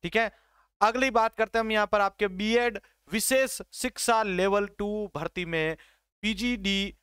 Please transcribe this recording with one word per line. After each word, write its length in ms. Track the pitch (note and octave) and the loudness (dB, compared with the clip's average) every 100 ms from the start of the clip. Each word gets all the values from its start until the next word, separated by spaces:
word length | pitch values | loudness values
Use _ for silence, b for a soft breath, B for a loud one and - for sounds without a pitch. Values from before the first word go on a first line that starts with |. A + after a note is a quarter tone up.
ठीक 140 | F3 G#3+ | -2 -2
है, 160 | A3+ b b b b _ | -2 b b b b _
अगली 300 | G#3 A#3 C4+ | 2 2 2
बात 240 | A#3 A3+ | 2 0
करते 240 | - A3 A3+ | 0 -2 0
हैं 60 | |
हम 80 | A3 | 0
यहाँ 140 | G#3+ G#3 | 0 2
पर 140 | G#3+ | 2
आपके 280 | G3 - G#3 | 0 0 -4
बीएड 520 | F#3 G#3 A#3 A#3+ G3+ b b _ | -2 0 2 2 -4 b b _
विशेष 500 | G#3+ - C4 C4 - F#3+ | -4 2 2 2 -4 -12
शिक्षा 500 | - - - - A3+ | -6 -6 -4 2 2
लेवल 440 | G#3+ F3+ F#3+ G3+ G3+ | 2 0 2 2 -2
टू 440 | - G#3 G#3 G#3 | -4 -6 -4 -6
भर्ती 300 | D3 D#3+ - | -6 -8 -6
में 320 | E3+ E3 D#3 D#3+ b b b _ | -4 -2 -2 -4 b b b _
पीजीडी 720 | G#3 G#3+ A#3+ B3 G3 G3 G3 - | -4 -2 -2 -2 0 0 -2 -8